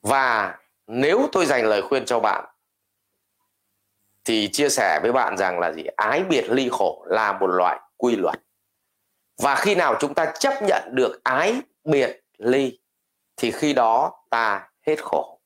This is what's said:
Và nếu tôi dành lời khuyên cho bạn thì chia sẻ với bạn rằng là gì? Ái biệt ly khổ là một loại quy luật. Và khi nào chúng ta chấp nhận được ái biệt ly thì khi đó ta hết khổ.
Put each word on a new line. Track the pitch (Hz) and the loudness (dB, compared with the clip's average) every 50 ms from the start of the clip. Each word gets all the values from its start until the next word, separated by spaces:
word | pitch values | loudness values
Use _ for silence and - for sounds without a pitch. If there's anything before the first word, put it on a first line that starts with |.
Và | - 104 131 135 135 127 117 110 101 92 82 - _ _ _ _ _ | 0 0 2 2 2 2 2 0 0 -2 -6 -12 _ _ _ _ _
nếu | - 113 123 135 147 180 233 277 - | -8 -2 0 2 2 4 2 2 0
tôi | - 196 175 | 0 0 2
dành | 143 143 123 113 | 2 2 2 2
lời | 110 107 101 | 2 2 2
khuyên | 95 - 139 131 127 | 0 0 -2 -2 0
cho | - 123 117 | 0 -2 0
bạn | - 104 - - - - _ _ _ _ _ _ _ _ _ _ _ _ _ _ _ _ _ _ _ _ _ _ _ _ _ _ _ _ _ _ _ _ _ _ _ | 2 0 0 -2 -6 -10 _ _ _ _ _ _ _ _ _ _ _ _ _ _ _ _ _ _ _ _ _ _ _ _ _ _ _ _ _ _ _ _ _ _ _
thì | - 113 110 104 98 | 0 0 0 0 -2
chia | - - 147 139 | 0 0 0 0
sẻ | 127 - 107 92 78 76 | 2 2 2 2 2 2
với | 82 113 | 2 2
bạn | 120 131 117 - 98 | 2 2 0 0 -2
rằng | 95 98 92 90 87 | -2 -2 -2 0 0
là | 87 82 | -2 -2
gì? | 80 80 78 - - | -4 -6 -10 -8 -4
Ái | - 104 107 131 160 185 | -2 0 0 0 0 0
biệt | 185 160 131 101 95 | 0 0 -2 0 0
ly | 113 135 135 123 | 0 0 0 -2
khổ | 123 - 98 87 - - - | -2 -2 -2 -2 -2 -6 -6
là | 85 90 110 110 104 98 | -2 -2 0 0 -2 -2
một | 95 98 | -2 -2
loại | 92 90 90 90 90 - - - _ _ | 0 2 2 2 0 0 -4 -10 _ _
quy | _ - 123 117 | _ -2 0 0
luật. | 101 90 78 - - _ _ _ _ _ _ _ _ _ _ _ _ _ _ _ _ _ _ _ | 0 -2 -4 -4 -6 _ _ _ _ _ _ _ _ _ _ _ _ _ _ _ _ _ _ _
Và | - - 143 139 | -4 -2 0 0
khi | - - 202 208 | 2 2 2 2
nào | 180 170 143 113 - | 2 2 0 0 0
chúng | 147 143 143 | -2 -2 0
ta | - 160 156 - - | -2 -2 -2 -2 -2
chấp | - 277 277 277 214 | -2 -2 -2 0 0
nhận | 196 185 - - 101 | 0 0 0 -2 -4
được | 123 131 127 107 - - _ | 0 0 0 0 0 -4 _
ái | 127 131 135 165 202 233 262 - _ _ _ _ | -2 0 0 0 0 -2 -4 -6 _ _ _ _
biệt | 151 151 139 127 110 - - _ _ _ | 0 2 2 2 0 -4 -10 _ _ _
ly | _ 101 120 127 139 139 127 113 _ _ _ _ _ _ _ _ _ _ _ _ | _ 0 2 2 2 0 -2 -4 _ _ _ _ _ _ _ _ _ _ _ _
thì | - - 185 | -4 -4 -4
khi | - - 156 151 139 | -2 0 -2 0 2
đó | 127 120 113 113 123 147 - - _ _ _ | 2 4 4 4 2 0 -2 -4 _ _ _
ta | - 117 113 107 101 98 - _ _ _ _ | -2 0 0 0 0 -2 -6 _ _ _ _
hết | 156 156 151 - | -2 -2 -2 -2
khổ. | - - - - - - _ _ | -2 -2 -2 -2 -4 -14 _ _